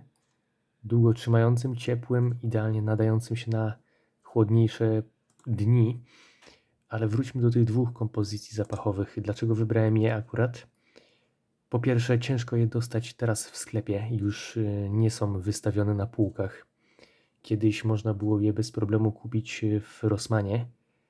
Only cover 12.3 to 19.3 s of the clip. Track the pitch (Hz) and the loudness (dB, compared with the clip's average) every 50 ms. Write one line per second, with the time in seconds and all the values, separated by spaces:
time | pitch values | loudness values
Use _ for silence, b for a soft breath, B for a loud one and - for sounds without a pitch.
12.3 | 135 117 120 - 120 117 117 113 - 117 120 - - 110 117 - - - 120 117 | -2 -4 -2 -2 0 0 0 2 0 -2 -4 -2 -4 -4 -6 -6 -6 -4 -2 -2
13.3 | 107 - - - - - - - - 107 - - 101 101 110 113 117 101 101 104 | -2 -2 -4 -8 -12 -14 -12 -6 -6 -4 -2 -2 -4 -4 -2 -4 -4 -2 -2 -2
14.3 | 104 - - - - 117 107 104 101 101 101 98 104 110 113 107 113 - 107 101 | -4 -4 -10 -8 -4 -4 -2 -2 -2 -4 -2 -2 2 2 2 2 2 0 -2 -2
15.3 | 98 92 90 104 101 - - 107 101 104 104 104 104 101 101 - - - 107 95 | -2 -2 -4 -4 -4 -2 -4 -2 0 0 0 0 0 0 -2 -4 0 -2 -2 0
16.3 | - - 98 101 - - - _ _ b b b b b b b b b b b | 0 -4 -6 -6 -8 -14 -20 _ _ b b b b b b b b b b b
17.3 | b b _ - 110 101 110 110 104 - 113 110 110 101 110 110 104 101 104 107 | b b _ -4 -2 2 2 2 2 2 0 0 0 0 0 -2 -2 0 0 2
18.3 | 107 104 104 107 104 110 110 - - 113 110 101 110 107 110 107 104 - - 117 | 2 2 2 2 2 0 -2 -4 -2 -4 0 2 2 2 2 2 0 -4 -8 -4